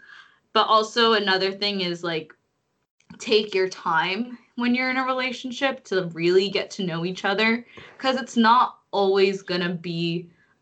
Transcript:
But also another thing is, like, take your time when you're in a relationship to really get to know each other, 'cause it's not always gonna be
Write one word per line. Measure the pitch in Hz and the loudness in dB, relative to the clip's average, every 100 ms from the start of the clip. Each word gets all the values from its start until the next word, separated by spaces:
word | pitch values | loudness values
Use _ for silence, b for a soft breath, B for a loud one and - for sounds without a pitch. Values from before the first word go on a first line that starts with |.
| B B B B _ | B B B B _
But | 220 - | 0 4
also | 220 220 240 226 | 2 2 2 4
another | 214 202 190 190 | 4 2 0 0
thing | 196 208 196 | -2 -4 -2
is, | 180 170 | -4 -4
like, | 170 160 156 - _ _ _ _ _ _ _ - | -4 -6 -8 -16 _ _ _ _ _ _ _ -14
take | 240 214 208 | 0 2 2
your | 190 185 | -2 -4
time | - 180 160 175 196 247 240 _ - | -4 -4 -2 -2 -4 -6 -12 _ -6
when | 240 | -2
you're | 254 262 | 0 -2
in | 254 | -2
a | |
relationship | 262 254 254 240 262 240 269 262 | -2 -4 -4 -6 -10 -4 -4 -4
to | - 185 170 | -4 -4 -4
really | 165 170 190 196 | -2 2 4 2
get | 180 - | -2 -6
to | - | -6
know | 180 165 | -6 -4
each | 175 185 | -6 -4
other, | 196 202 220 233 B B B - | -2 0 2 0 B B B -4
'cause | 262 240 | -2 -2
it's | - 233 | -2 2
not | 220 247 226 - _ | 6 6 4 -4 _
always | 196 196 196 196 190 | 0 2 4 4 2
gonna | - 180 180 | -4 -2 -2
be | 175 180 165 170 170 - b b b | -4 -6 -4 -2 -4 -8 b b b